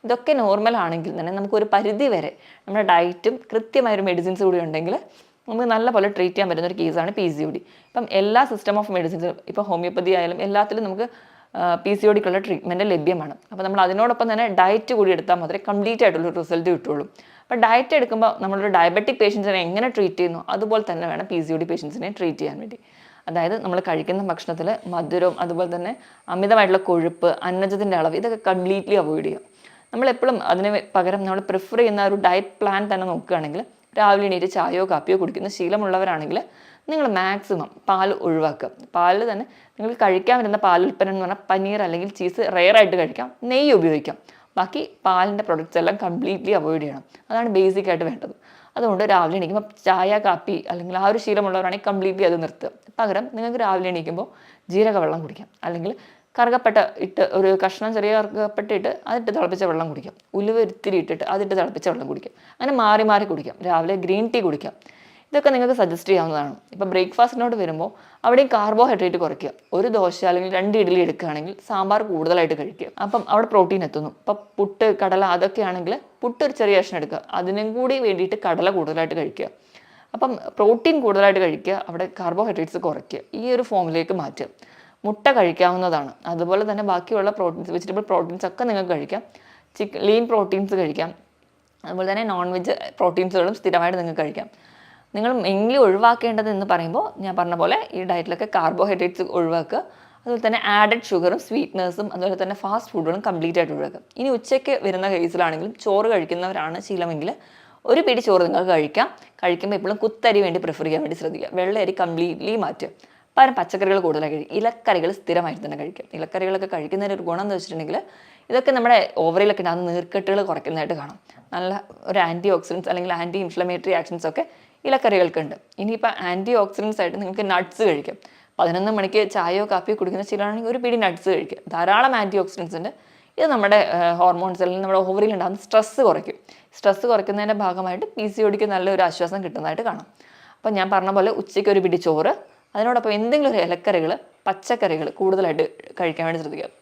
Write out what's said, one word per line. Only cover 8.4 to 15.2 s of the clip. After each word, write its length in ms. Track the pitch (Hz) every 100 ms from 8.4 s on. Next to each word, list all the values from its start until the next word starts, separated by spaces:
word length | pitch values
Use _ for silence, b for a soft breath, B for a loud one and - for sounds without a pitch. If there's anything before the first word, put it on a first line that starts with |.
| 269
സിസ്റ്റം 240 | 208 - 208
of 60 | 214 185
മെഡിസിൻസ്, 320 | 165 170 175 170 -
ഇപ്പം 120 | - 202
ഹോമിയോപ്പതി 420 | 170 175 185 175 185
ആയാലും 200 | 175 175 196
എല്ലാത്തിലും 380 | 202 208 220 208
നമുക്ക്, 180 | 190 240 B B B B -
ആ, 160 | 175 170
പി 80 | - 202
സി 80 | 214
ഒ 20 | 208
ഡിക്കുള്ള 240 | 202 190 196
ട്രീറ്റ്മെന്റ് 380 | 175 - 175 208
ലഭ്യമാണ്. 420 | 175 151 180 151 135 _
അപ്പോൾ 140 | 190 190
നമ്മൾ 140 | 196 185
അതിനോടൊപ്പം 420 | 190 233 240 226
തന്നെ 140 | 214 233 190
ഡയറ്റ് 320 | 185 214 220 240
കൂടി 100 | 190
എടുത്താൽ 200 | 175